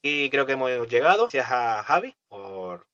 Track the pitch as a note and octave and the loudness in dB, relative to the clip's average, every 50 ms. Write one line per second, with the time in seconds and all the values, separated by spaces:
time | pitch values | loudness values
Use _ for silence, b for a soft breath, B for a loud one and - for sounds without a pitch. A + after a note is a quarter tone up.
0 | - C#3+ D3 D3 C#3+ C#3 C#3 C#3 C#3 C3 C3+ C3+ C3 B2+ B2+ B2 A#2 A2+ A#2+ A#2+ | -2 -2 -2 0 -2 0 0 0 2 2 0 0 0 -2 0 -2 -4 0 0 4
1 | C3+ E3 F#3+ G#3 A#3 A#3 - C3+ B2+ A#2 C3 B2 B2 A#2+ A2+ G#2 G#2 - D3 F3 | 4 6 4 4 2 0 0 -2 -2 0 -2 0 0 0 -2 -2 0 2 0 0
2 | G#3+ C4 - _ _ _ - G2+ - G2 G2 F#2+ F#2 F2+ - F3 _ _ | 0 -2 -14 _ _ _ -18 -16 -14 -12 -10 -10 -8 -10 -10 -12 _ _